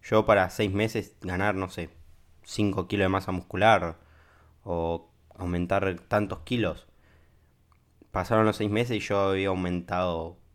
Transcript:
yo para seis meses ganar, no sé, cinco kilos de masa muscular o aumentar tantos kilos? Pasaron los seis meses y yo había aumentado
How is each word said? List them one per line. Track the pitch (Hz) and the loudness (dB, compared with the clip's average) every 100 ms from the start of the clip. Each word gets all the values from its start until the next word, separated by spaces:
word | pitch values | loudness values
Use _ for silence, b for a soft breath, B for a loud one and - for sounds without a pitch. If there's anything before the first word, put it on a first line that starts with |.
yo | - 110 107 | 2 2 6
para | 101 92 | 4 4
seis | - 107 | 0 -2
meses | 98 110 117 87 _ | 0 -2 -2 -8 _
ganar, | 92 90 101 95 | -6 -2 -2 -2
no | 92 | -6
sé, | - 85 - - - - - | -8 -12 -14 -20 -20 -20 -20
cinco | - - 104 95 85 | -12 0 0 0 -2
kilos | 101 95 | 0 2
de | |
masa | 95 95 | 2 -2
muscular | 92 - 92 107 104 87 80 b b b b b b | -6 -6 2 6 6 2 -8 b b b b b b
o | 98 85 82 85 - _ _ - | -6 -4 -2 -4 -6 _ _ -10
aumentar | 90 87 90 98 95 87 - | -4 -2 0 0 0 -4 -2
tantos | 107 101 92 | -2 -2 -8
kilos? | - 123 95 82 - b b b b b b _ _ _ _ _ - | -6 -2 -2 -2 -14 b b b b b b _ _ _ _ _ -8
Pasaron | - 90 110 107 | -6 0 4 4
los | 101 | 2
seis | 104 | 0
meses | 104 120 110 | 0 0 -4
y | |
yo | - 101 98 | 0 0 2
había | 95 95 | 0 0
aumentado | 92 90 90 85 90 90 82 82 87 - | -2 -2 -4 -4 -2 -2 -2 -6 -12 -20